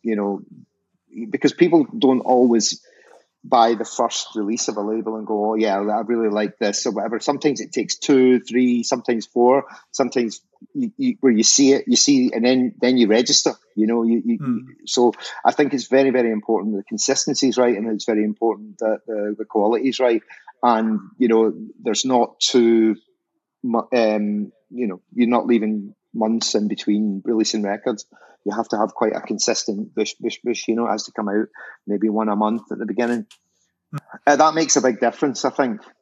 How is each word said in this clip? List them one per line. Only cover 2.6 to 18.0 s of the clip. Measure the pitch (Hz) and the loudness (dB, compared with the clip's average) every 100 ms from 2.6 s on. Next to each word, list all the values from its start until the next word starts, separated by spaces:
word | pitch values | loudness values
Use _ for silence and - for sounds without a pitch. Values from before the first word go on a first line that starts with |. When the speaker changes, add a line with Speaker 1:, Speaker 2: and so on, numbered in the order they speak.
| 104 - _ _ _ _ _ _ | 0 -6 _ _ _ _ _ _
Speaker 1:
buy | - 123 113 | 0 2 4
the | 113 113 | 2 -6
first | - 117 - - 113 | -2 -2 -2 -8 -6
release | 101 117 - | -4 -4 -4
of | 107 | -4
a | |
label | 104 110 110 110 | -4 -4 -6 -8
and | 107 | -4
go, | 107 104 | -2 0
"Oh | 110 | 0
yeah, | 107 98 | 0 0
I | 104 107 | 0 -2
really | 110 117 113 | -2 0 0
like | 104 104 - | 0 -2 -2
this," | 107 104 131 | -4 -2 -4
or | |
whatever. | 104 104 113 | -4 -4 -4
Sometimes | - 143 151 135 | -2 0 0 -2
it | - | -6
takes | - 95 - | -6 -6 -6
two, | - 135 127 123 | 2 4 6 4
three, | - 117 127 123 | 2 0 2 0
sometimes | 113 123 - 113 - | -2 -4 -2 -4 -4
four, | - 120 135 - - _ | 2 4 4 0 -20 _
sometimes | - 123 131 117 - _ _ _ | -4 -2 -2 -4 -6 _ _ _
you, | - 120 - | -6 -6 -2
you, | 127 - | -4 0
where | 135 | 2
you | 110 | 4
see | 110 - 139 | 2 4 4
it, | 135 - | 4 2
you | 120 | 2
see, | - 139 127 | 4 2 2
and | 117 | 0
then, | 120 131 127 - | 2 2 0 0
then | 123 127 | 0 4
you | 110 | 4
register, | 110 123 - - 127 _ - | 4 4 2 0 -4 _ -2
you | 107 | 0
know, | 117 | 2
you, | 113 117 117 | 0 0 0
you, | 113 | -4
Speaker 2:
Hmm. | 123 117 | -2 -6
Speaker 1:
you, | 127 - - | -8 -20 -6
so | - 120 - - - - | 2 2 2 -12 -2 -2
I | |
think | 131 143 | 2 0
it's | 139 113 | 0 0
very, | 135 135 | 2 4
very | 127 117 | 2 0
important | 107 - 110 101 101 | -2 -2 -2 0 -6
the | |
consistency | - 110 - 135 - 135 135 | -6 -6 -2 -2 -2 0 0
is | 117 | 2
right, | 123 104 | 2 2
and | 113 | -2
it's | 107 | -4